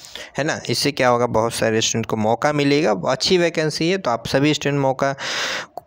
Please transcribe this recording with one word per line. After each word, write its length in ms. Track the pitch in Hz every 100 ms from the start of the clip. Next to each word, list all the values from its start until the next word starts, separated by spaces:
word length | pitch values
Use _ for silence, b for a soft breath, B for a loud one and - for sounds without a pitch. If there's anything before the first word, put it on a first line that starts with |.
| B B B -
है 60 |
ना। 160 | 151 110 -
इससे 240 | 120 151
क्या 160 | - 127
होगा, 180 | 120 120
बहुत 280 | 113 117
सारे 260 | - 113 110
student 260 | 113 117 113
को 100 | 110
मौका 360 | 107 117 151
मिलेगा, 420 | 147 143 143 185 - -
अच्छी 320 | 131 - 180
vacancy 520 | 170 160 156 - 165
है 80 | 190
तो 120 | 156
आप 160 | 117 -
सभी 280 | 135 143
student 260 | 147 147 143
मौका, 320 | 135 131 139 135 B B B B B -